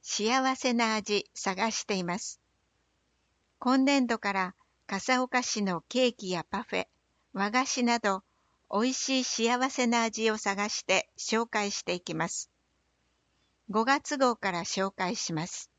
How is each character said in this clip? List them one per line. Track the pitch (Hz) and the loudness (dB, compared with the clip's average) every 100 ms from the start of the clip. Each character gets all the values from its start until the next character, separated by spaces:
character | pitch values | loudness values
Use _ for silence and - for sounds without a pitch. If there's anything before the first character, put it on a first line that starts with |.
幸 | - - 214 262 262 262 | -6 -2 0 2 2 0
せ | 262 | 0
な | 240 226 220 | 2 2 0
味 | 202 208 - | 0 -2 -2
探 | - - 185 220 | -6 -6 0 -2
し | 214 - | -2 -2
て | |
い | 196 | -2
ま | 175 180 | 0 -4
す。 | - - _ _ _ _ _ _ _ _ _ _ _ _ | -6 -12 _ _ _ _ _ _ _ _ _ _ _ _
今 | 247 269 | 2 4
年 | 269 277 247 | 6 4 2
度 | 226 | 0
か | 202 | -2
ら | 196 185 - _ _ - | -2 -2 -6 _ _ -8
笠 | 196 - 254 | -6 0 2
岡 | 254 254 | 2 0
市 | 247 214 | 0 -2
の | 196 175 | 0 -2
ケ | - 247 254 | -2 2 2
ー | |
キ | 226 190 | 2 -4
や | 180 - | -4 -4
パ | 196 | -8
フ | 233 | -4
ェ、 | 185 185 _ _ _ _ | -4 -4 _ _ _ _
和 | 190 202 | -4 0
菓 | 240 262 | 0 0
子 | - | 0
な | 240 233 | 2 2
ど、 | 214 190 _ _ _ _ _ | 2 -2 _ _ _ _ _
美 | 202 247 | 0 0
味 | |
し | 254 - 262 | 0 0 0
い | |
幸 | 247 - 226 247 262 | 0 0 0 2 0
せ | 269 247 | 0 2
な | 233 | 2
味 | 226 220 220 | 0 0 0
を | 214 | 0
探 | - 196 208 | -2 -2 -2
し | - | -4
て | - 190 - - | 0 0 0 -10
紹 | - 220 233 | -2 -2 0
介 | 214 202 | -2 -2
し | - | -4
て | - | -4
い | 180 | -6
き | - | -4
ま | 160 165 | -4 -4
す。 | - - _ _ _ _ _ _ _ _ _ _ _ - | -4 -12 _ _ _ _ _ _ _ _ _ _ _ -4
五 | 208 | 0
月 | 226 277 - 294 | 2 2 0 2
号 | 262 | 2
か | 233 196 | 2 -2
ら | 175 | -2
紹 | - - 196 | -4 -2 -4
介 | - 185 | -2 -4
し | - - | -4 -4
ま | 160 170 | -4 -6
す。 | - - | -10 -16